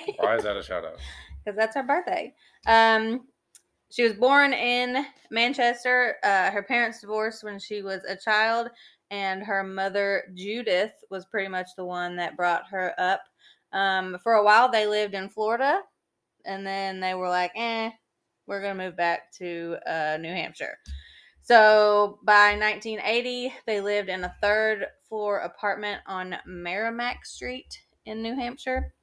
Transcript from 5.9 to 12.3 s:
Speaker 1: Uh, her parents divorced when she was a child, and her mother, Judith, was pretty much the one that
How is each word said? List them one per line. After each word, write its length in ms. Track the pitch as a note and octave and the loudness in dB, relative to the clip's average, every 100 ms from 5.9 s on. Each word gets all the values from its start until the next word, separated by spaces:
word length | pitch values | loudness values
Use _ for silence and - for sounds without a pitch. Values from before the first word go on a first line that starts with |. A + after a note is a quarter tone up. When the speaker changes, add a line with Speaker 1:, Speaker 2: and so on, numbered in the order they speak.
| B3 B3 - | 2 2 0
Speaker 1:
Uh, 260 | G3+ G3 F#3 | 2 2 2
her 140 | G3+ | 0
parents 380 | G3+ A#3+ A#3 A3+ | 0 0 0 -4
divorced 420 | G#3 G#3+ A3 A3 | -6 -2 -2 -4
when 160 | G#3+ G3 | -10 -12
she 220 | - G#3 | -8 -8
was 220 | G3 F#3+ | -6 -6
a 120 | - F#3+ | -8 -6
child, 540 | A3+ G#3+ A3 A#3 A#3 - - _ - | 0 2 2 0 -2 -10 -20 _ -12
and 320 | G3+ F#3+ F#3+ | -6 -4 -4
her 200 | G#3 G3 | -4 -4
mother, 600 | F#3+ F#3+ F#3+ G3+ G3+ G3 F#3 | -4 -4 -2 0 0 -2 -4
Judith, 600 | F3+ G3 A#3 A3 F3+ A3 - - | -10 -8 -4 0 0 0 -6 -12
was 140 | F#3+ - | -12 -6
pretty 240 | G#3+ G3 | -6 -4
much 180 | F#3 F#3 - | -6 -8 -10
the 80 | F3+ | -8
one 300 | F3+ F3 F3 | -6 -6 -6
that 200 | F3 | -6